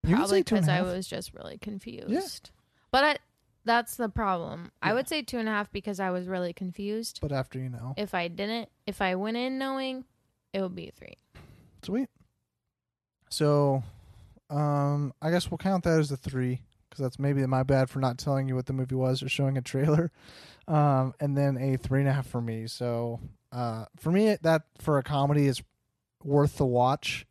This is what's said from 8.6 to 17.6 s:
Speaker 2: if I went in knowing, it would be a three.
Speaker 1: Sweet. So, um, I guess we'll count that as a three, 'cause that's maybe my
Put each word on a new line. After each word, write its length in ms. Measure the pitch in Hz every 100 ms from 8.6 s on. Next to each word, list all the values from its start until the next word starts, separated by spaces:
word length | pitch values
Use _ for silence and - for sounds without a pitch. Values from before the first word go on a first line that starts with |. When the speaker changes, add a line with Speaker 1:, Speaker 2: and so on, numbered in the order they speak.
| 220 _ -
Speaker 2:
if 140 | 196
I 140 | 190
went 220 | 185 208 233
in 200 | 254 262
knowing, 460 | 269 269 262 262 254 _ _ _ _
it 100 | 196
would 120 | 190
be 140 | 180 165
a 40 |
three. 240 | _ - - _ - - - - _
Speaker 1:
Sweet. 240 | - 214 269 _ _ _ _ _ _ _ _ _ _ _ _
So, 520 | - 147 147 143 135 107 - - - - - _
um, 600 | 147 147 147 143 143 143 -
I 100 | 160
guess 200 | 175 -
we'll 80 | 165
count 260 | 190 190
that 140 | 170 160
as 120 | 151
a 60 | 135
three, 460 | - 131 127 127 - _ _
'cause 80 | -
that's 180 | 131 -
maybe 260 | 139 139 131
my 160 | 131